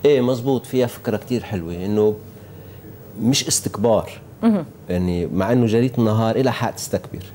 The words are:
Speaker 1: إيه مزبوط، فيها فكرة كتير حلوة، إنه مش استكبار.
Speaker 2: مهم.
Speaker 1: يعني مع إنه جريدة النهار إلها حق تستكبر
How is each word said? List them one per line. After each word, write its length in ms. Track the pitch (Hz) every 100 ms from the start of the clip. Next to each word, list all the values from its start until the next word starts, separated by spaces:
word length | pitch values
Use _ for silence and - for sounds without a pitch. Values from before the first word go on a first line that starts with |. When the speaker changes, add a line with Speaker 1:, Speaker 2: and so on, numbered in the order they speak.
Speaker 1:
إيه 160 | 147 139
مزبوط، 460 | 123 127 127 127 -
فيها 200 | 131 120
فكرة 300 | - - 104
كتير 260 | - 123
حلوة، 320 | - 101 82
إنه 400 | 87 95 107 107 104 - - - - - - - - - -
مش 260 | 117 139 -
استكبار. 640 | - - - 117 104 - - - -
Speaker 2:
مهم. 220 | 233 208 156 - -
Speaker 1:
يعني 380 | 90 90 87 85
مع 260 | 90 98
إنه 140 | 123 113
جريدة 280 | 113 127 123
النهار 380 | 113 110 113 113
إلها 160 | 131
حق 180 | 113 113
تستكبر 520 | - - 95 - - -